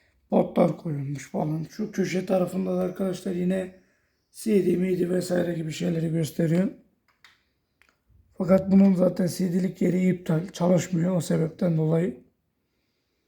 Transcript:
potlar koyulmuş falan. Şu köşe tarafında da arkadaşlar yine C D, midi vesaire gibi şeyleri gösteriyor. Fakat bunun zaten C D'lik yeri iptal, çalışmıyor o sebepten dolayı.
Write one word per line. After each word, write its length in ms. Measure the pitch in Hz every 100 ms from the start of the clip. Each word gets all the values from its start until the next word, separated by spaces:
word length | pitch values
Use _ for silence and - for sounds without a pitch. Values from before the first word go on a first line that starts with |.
| _ _ _
potlar 480 | 208 - - 175 -
koyulmuş 540 | 170 143 139 139 -
falan. 340 | 190 160 156 156
Şu 200 | - 214
köşe 340 | - 180 180 185
tarafında 520 | 190 180 180 185 180
da 40 |
arkadaşlar 500 | 185 185 190 180 196
yine 440 | 180 180 190 185 - _ _ _ _ _
C 340 | - 226 202 180
D, 100 | 175
midi 340 | 185 180 175
vesaire 440 | 180 180 180 170
gibi 180 | 165 156
şeyleri 380 | 151 175 165 165
gösteriyor. 580 | 165 156 - 165 170 208 - _ _ _ _ - _ _ _ _ _ _ _ _ _ _ _
Fakat 340 | 175 190 190
bunun 220 | 190 196
zaten 340 | 175 180 - 175
C 260 | - 185
D'lik 280 | 180 180 -
yeri 280 | 180 180 185
iptal, 380 | 175 - 160 185
çalışmıyor 680 | - 175 180 - 170 175 180
o 60 |
sebepten 560 | - 165 160 - 180 160
dolayı. 400 | 156 165 185 247 - _ _ _ _ _ _ _ _ _